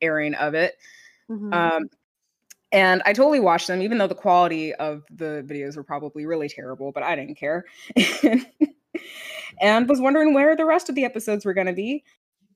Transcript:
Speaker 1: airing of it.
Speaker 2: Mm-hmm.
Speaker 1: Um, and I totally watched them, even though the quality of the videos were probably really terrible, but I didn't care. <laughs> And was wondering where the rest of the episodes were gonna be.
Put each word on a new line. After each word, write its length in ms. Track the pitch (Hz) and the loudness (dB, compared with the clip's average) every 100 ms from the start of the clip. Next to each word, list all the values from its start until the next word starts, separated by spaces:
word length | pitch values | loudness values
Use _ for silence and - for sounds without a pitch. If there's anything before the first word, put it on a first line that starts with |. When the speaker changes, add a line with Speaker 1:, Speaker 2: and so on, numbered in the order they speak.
Speaker 1:
airing 320 | 165 156 151 | -2 0 -2
of 200 | - 147 | -2 -2
it. 200 | 160 180 - - - - _ - | 0 -2 -4 -20 -20 -20 _ -14
Speaker 2:
Mm-hmm. 220 | 220 208 | -10 -4
Speaker 1:
Um, 360 | 175 170 160 160 _ _ _ _ _ _ _ _ | 0 0 0 -4 _ _ _ _ _ _ _ _
and 300 | 202 185 185 196 | 4 4 4 2
I 60 | |
totally 280 | 214 285 285 | 4 4 4
watched 260 | 196 170 - | 4 2 0
them, 160 | 185 | -4
even 160 | 202 233 | -2 0
though 80 | 196 | 0
the 60 | |
quality 580 | 185 202 180 175 160 156 | 0 2 4 4 0 -6
of 280 | - 156 151 151 | -6 -6 -8 -12
the 340 | 156 156 151 139 | -12 -10 -8 -10
videos 300 | 143 139 151 | -10 -10 -10
were 80 | |
probably 420 | 135 147 147 151 151 | -10 -10 -10 -10 -6
really 220 | 165 147 | -4 -6
terrible, 440 | - 131 127 139 | -10 -12 -10 -8
but 100 | 139 | -6
I 140 | 135 135 | -4 -4
didn't 200 | 143 151 | -6 -8
care. 280 | 143 170 - - - 247 | -4 -4 -6 -18 -4 0
<laughs> 480 | - - 254 247 - - 302 - _ - - - - - - - | 0 2 2 2 -2 -2 -2 -4 _ -16 -14 -18 -16 -16 -14 0
And 260 | 202 220 247 | 2 4 4
was 120 | 269 | 2
wondering 320 | 262 302 302 | 2 4 4
where 240 | 277 294 320 | 4 4 4
the 80 | |
rest 240 | 320 330 - | 2 0 0
of 60 | |
the 100 | 269 | -4
episodes 400 | 240 226 220 208 | -4 -4 -4 -4
were 80 | 202 | -2
gonna 200 | 185 185 | -2 -2
be. 280 | 180 214 294 - _ _ _ _ | -2 -4 -6 -10 _ _ _ _